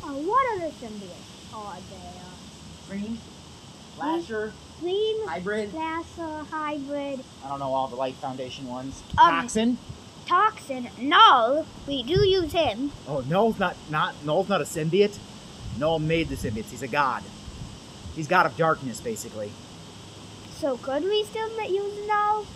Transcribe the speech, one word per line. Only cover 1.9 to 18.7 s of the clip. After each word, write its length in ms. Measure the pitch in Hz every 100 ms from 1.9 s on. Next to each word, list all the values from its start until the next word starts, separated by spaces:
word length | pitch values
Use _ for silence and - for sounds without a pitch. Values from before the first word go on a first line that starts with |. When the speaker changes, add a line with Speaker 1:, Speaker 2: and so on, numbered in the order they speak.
| 185 175 - - - - - - - -
Speaker 2:
Scream? 320 | 196 208 233 - - - - - - - -
Lasher? 540 | 339 339 277 220 214 - - -
Speaker 1:
Scream, 480 | 330 392 440 440 415
Speaker 2:
Hybrid? 460 | 180 185 214 208
Speaker 1:
Lasher, 680 | 320 320 330 330 - 330 302 302
Hybrid. 720 | 320 302 302 269 285 285 262 - -
Speaker 2:
I 40 | 135
don't 100 | 139
know 140 | 135
all 140 | 135 131
the 80 | 120
Life 200 | 131 131
Foundation 520 | 135 131 127 - 131
ones. 340 | 123 131 - - -
Speaker 1:
Um, 120 | 165
Speaker 2:
Toxin? 480 | 165 165 220 233 247 - - - - -
Speaker 1:
Toxin. 640 | 349 427 427 - 254 240 196
Null. 680 | 262 359 440 269 226 294 311 - -
We 160 | 277
do 160 | 233 370 403
use 240 | 381 320
him. 400 | 330 294 208 285 - -
Speaker 2:
Oh, 140 | 143
Null's 360 | 127 180 226 -
not, 200 | 185 - -
not, 240 | 151 175 180 147
Null's 240 | 156 185
not 100 | 190
a 60 | 139
symbiote. 520 | 165 156 180 202 - - - - - - 104
Null 200 | 151 160
made 280 | 156 165 151
the 80 | 135
symbiotes. 340 | 139 110 -
He's 120 | 117
a 60 | 131
god. 360 | 143 135 110 - - - - - - - - -
He's 140 | 156 147
god 180 | 180 160
of 120 | -
darkness, 420 | 160